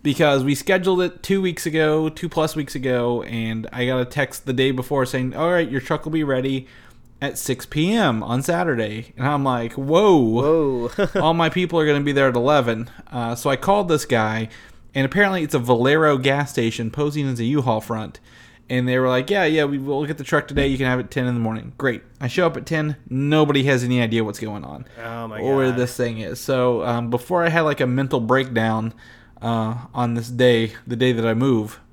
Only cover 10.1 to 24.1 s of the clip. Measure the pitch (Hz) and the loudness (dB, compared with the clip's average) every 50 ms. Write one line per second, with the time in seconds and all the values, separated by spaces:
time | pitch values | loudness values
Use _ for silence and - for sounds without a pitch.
10.1 | 185 151 123 113 110 120 135 147 160 165 151 139 131 120 117 120 - - 202 - | 6 6 6 4 2 2 2 4 2 4 2 0 0 -2 -4 -4 -2 -2 -2 0
11.1 | - 196 165 156 165 170 165 160 - 180 180 170 170 165 156 151 147 143 143 147 | 0 0 2 2 2 2 0 0 2 0 -2 0 0 2 2 2 2 2 0 0
12.1 | 139 139 135 135 120 123 120 139 151 147 127 117 113 110 120 120 - - - - | 2 4 2 4 2 2 2 4 4 4 4 2 -2 -4 -6 -12 -14 -20 -20 -10
13.1 | - 127 117 117 120 120 - 151 139 127 - 196 196 208 202 175 160 147 - - | -8 -6 -4 -4 -6 -2 0 -2 -2 0 2 2 2 2 2 2 0 0 2 0
14.1 | 127 113 107 107 110 110 113 110 - - - - - - - - _ 139 135 131 | 2 2 2 0 0 -4 -6 -6 -10 -18 -20 -20 -20 -20 -20 -8 _ -2 -2 0
15.1 | - 190 208 196 190 180 156 147 - 135 117 123 123 117 120 131 147 160 160 151 | 4 2 2 4 2 -2 -2 0 -2 -2 2 2 2 4 4 4 4 6 4 4
16.1 | 143 131 127 135 135 143 143 131 - - 117 113 110 - 117 110 107 147 147 147 | 4 4 2 2 2 2 -2 -2 -2 0 0 0 -2 -2 -6 -6 -4 -2 -4 -2
17.1 | 143 151 143 135 127 117 117 117 143 147 123 131 110 110 - - 113 110 110 82 | -2 -2 -4 -4 -2 -2 -2 0 0 0 0 0 0 -2 -2 -6 -8 -8 -8 -10
18.1 | - - _ - - - - - - - _ - 127 127 123 127 127 127 131 127 | -14 -18 _ -20 -20 -20 -20 -20 -20 -20 _ -4 -2 0 0 2 2 2 2 2
19.1 | 127 127 131 - 202 202 180 151 156 156 147 143 143 135 135 139 143 139 151 143 | 2 2 0 0 2 2 2 2 2 2 2 0 -2 -4 -2 -2 -2 -2 -2 -4
20.1 | 156 147 139 - 165 147 - - 143 143 139 139 135 127 135 127 127 127 113 - | -6 -8 -4 0 0 0 0 0 -2 0 0 0 0 0 0 0 0 -2 -4 -4
21.1 | - 139 127 123 123 120 117 110 113 110 - 123 - - 135 131 113 - - - | -4 -2 -2 0 0 0 -2 -2 -2 -6 -10 -12 -10 -4 -2 -2 -2 -4 -10 -20
22.1 | - - 143 127 - 185 180 165 143 127 - - 165 156 151 151 143 - - - | -12 -8 -8 -4 0 2 0 0 0 -4 -6 -4 -4 -2 -2 -2 -4 -8 -10 -6
23.1 | 127 135 139 143 151 156 151 143 143 139 131 143 135 120 123 123 127 123 120 110 | -4 -2 0 2 4 4 4 4 4 2 4 4 2 2 2 2 2 2 2 2